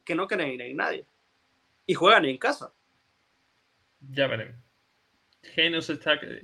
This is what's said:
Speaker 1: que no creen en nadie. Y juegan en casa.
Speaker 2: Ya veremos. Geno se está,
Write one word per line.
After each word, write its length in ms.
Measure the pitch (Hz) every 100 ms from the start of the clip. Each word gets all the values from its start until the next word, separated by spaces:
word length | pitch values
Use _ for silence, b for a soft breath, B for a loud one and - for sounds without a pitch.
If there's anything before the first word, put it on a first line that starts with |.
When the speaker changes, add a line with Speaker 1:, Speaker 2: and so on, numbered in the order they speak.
Speaker 1:
que 100 | -
no 120 | 165 196
creen 340 | 202 147 127
en 160 | 123 143
nadie. 280 | 170 151 - _ _ _ _ _ _ _ -
Y 80 |
juegan 300 | 147 180 220
en 140 | 151 131
casa. 340 | 247 285 127 _ _ _ _ _ _ _ _ _ _ _ _ _ 135
Speaker 2:
Ya 160 | 135 135
veremos. 300 | 113 107 120 - _ _ _ _ _ _ _
Geno 400 | - - 165 165
se 120 | 160
está, 240 | 147 160 147 - -